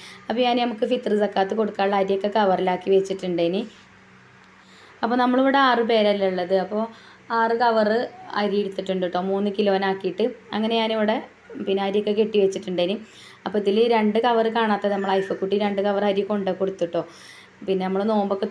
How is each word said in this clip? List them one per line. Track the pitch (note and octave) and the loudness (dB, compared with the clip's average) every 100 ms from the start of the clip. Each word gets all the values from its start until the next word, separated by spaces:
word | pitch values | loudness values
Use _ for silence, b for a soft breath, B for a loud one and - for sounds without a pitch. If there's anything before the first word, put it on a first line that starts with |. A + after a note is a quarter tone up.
| B B B | B B B
അപ്പോൾ | A3+ B3 | 0 0
ഞാൻ | B3 | 0
നമുക്ക് | A#3+ A3 A3 | -2 -2 -2
ഫിത്ർ | A#3+ A3 G#3 | -2 0 0
സക്കാത്ത് | G#3 G3 F#3+ A3 | 0 0 0 0
കൊടുക്കാനുള്ള | G#3 G#3 G3 G3+ | -2 -2 0 0
അരിയൊക്കെ | F#3+ G3 G#3 A3 | 0 0 0 2
കവറിലാക്കി | G3 F3+ F#3 F3+ G3 F#3+ | 2 2 0 -2 2 2
വെച്ചിട്ടുണ്ടേനി. | F#3+ F#3+ F#3 F3 E3+ F#3+ A3+ B B - - - - - - - B B B B | 2 -4 -4 0 0 -2 -6 B B -20 -20 -20 -20 -20 -20 -20 B B B B
അപ്പോൾ | A3+ B3 | -2 0
നമ്മളിവിടെ | B3 B3 C4+ C#4 C4 | 2 2 4 4 4
ആറ് | A#3 A3+ | 4 2
പേരല്ലേ | A3+ G#3 G3+ F#3+ | 2 2 2 0
ഉള്ളത്. | F#3 F3+ F#3+ F#3 | -2 0 0 0
അപ്പോൾ | G#3+ A3+ B B B - A3+ | -4 -6 B B B -4 0
ആറ് | A3+ A#3 | 2 2
കവറ് | A#3+ A3 G#3 A3+ - - - G#3 | 2 4 2 0 -2 -10 -8 -4
അരി | G#3 G3+ | 0 0
എടുത്തിട്ടുണ്ട് | G3 F#3+ F#3+ F#3 F3+ | -2 -4 -4 -2 -2
കേട്ടോ, | F3+ F#3+ | -2 -2
മൂന്ന് | G3 G3+ G3 | 0 -2 0
കിലോനാക്കിയിട്ട്. | G3+ F#3+ G3 F#3+ F#3+ F3 B3 - - G#3 | 2 2 0 -2 -4 -2 -4 -4 -8 -4
അങ്ങനെ | A3 A3+ | 0 0
ഞാനിവിടെ | A3 A3 G#3+ A#3+ - - - A4 G3+ | 0 0 0 0 -4 -18 -16 -8 -2
പിന്നെ | F#3+ G3 | -2 0
അരിയൊക്കെ | G#3 G#3 G#3 | 0 0 0
കെട്ടി | G#3+ G#3 | 2 4
വെച്ചിട്ടുണ്ടേനി. | F#3+ G3 - F3 F3 G#3+ B B B B G3 | 2 0 -4 -2 0 -2 B B B B -6
അപ്പോൾ | G#3 | -2
ഇതിൽ | G3+ G#3 A#3 A3+ | 0 2 4 4
രണ്ട് | G#3+ A3 B3 | 2 2 2
കവർ | A3+ A3 A#3 | 2 2 0
കാണാത്തത് | A3 G3 G3+ G3 | 0 0 0 -2
നമ്മൾ | G3 G3 | 0 0
ഐഫക്കുട്ടി | F#3+ F3+ F#3+ G3+ | 0 -4 -2 0
രണ്ട് | G#3 G3 G3+ | 0 0 0
കവർ | G3+ G3+ | 0 0
അരി | G3 G3 | 0 -2
കൊണ്ടു | G#3 F#3 F3+ | -2 -2 -2
കൊടുത്തിട്ടോ. | F#3+ F#3+ E3+ E3+ D#3+ B B B B - G3+ | -4 -4 -4 -4 -6 B B B B -10 -4
പിന്നെ | F#3 F#3 | -2 -2
നമ്മൾ | F#3+ G#3+ | -2 0
നോമ്പൊക്കെ | G#3+ G3+ G3 G3+ | 0 0 -2 0